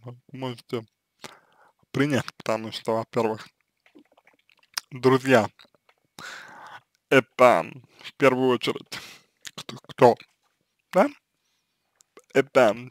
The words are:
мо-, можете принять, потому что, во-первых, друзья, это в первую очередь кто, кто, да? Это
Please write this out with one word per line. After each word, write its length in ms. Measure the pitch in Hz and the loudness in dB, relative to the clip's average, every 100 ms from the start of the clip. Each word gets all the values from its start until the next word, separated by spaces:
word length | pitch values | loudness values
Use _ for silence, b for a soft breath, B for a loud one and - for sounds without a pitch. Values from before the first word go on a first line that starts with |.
мо-, 160 | 117 123 _ | -20 -20 _
можете 540 | 131 131 117 - 120 110 _ _ _ B B B B B B _ | -12 -12 -12 -10 -10 -10 _ _ _ B B B B B B _
принять, 320 | 131 147 131 - - | -4 -2 -2 -6 -10
потому 360 | - 110 110 | -6 -6 -8
что, 220 | - - 113 | -10 -6 -4
во-первых, 520 | 110 123 113 110 - _ _ _ _ - _ _ _ _ _ _ _ - - | -4 -4 -4 -4 -12 _ _ _ _ -20 _ _ _ _ _ _ _ -16 -14
друзья, 580 | 127 127 131 135 123 104 - _ _ _ _ _ - B B B B B B _ _ _ | -2 2 2 2 2 2 -8 _ _ _ _ _ -20 B B B B B B _ _ _
это 560 | 135 - - 127 92 80 131 _ _ | 2 2 4 4 4 -2 -12 _ _
в 100 | - | -20
первую 340 | - 135 127 131 | 0 2 2 0
очередь 480 | 120 - - - - B B B _ - - | 0 -4 -8 -12 -16 B B B _ -20 -18
кто, 200 | - - - | -18 -20 -20
кто, 280 | - 123 110 _ _ _ _ _ _ _ | 4 4 4 _ _ _ _ _ _ _
да? 160 | 180 285 - _ _ _ _ _ _ _ _ _ - _ | 0 0 -4 _ _ _ _ _ _ _ _ _ -20 _
Это 400 | 139 135 135 117 110 - | -4 0 2 2 0 -10